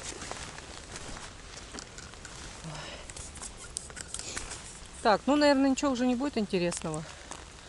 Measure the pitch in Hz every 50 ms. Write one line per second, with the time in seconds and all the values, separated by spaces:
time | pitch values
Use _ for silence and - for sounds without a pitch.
0 | - - - - - - - - - - - - - - - - - - - -
1 | - - - - - - - - - - - - - - - - - - - -
2 | - - - - - - - - - - - - - 160 151 151 - - - -
3 | - - - - - - - - - - - - - - - - - - - -
4 | - - - - - - - - - - - - - - - - - - - -
5 | - 233 202 185 - 247 285 294 294 285 285 262 277 277 262 - 294 285 262 226
6 | 254 254 247 233 277 294 - 233 208 - - 180 175 175 175 - - 165 156 156
7 | 160 - - - - - - - - - - - -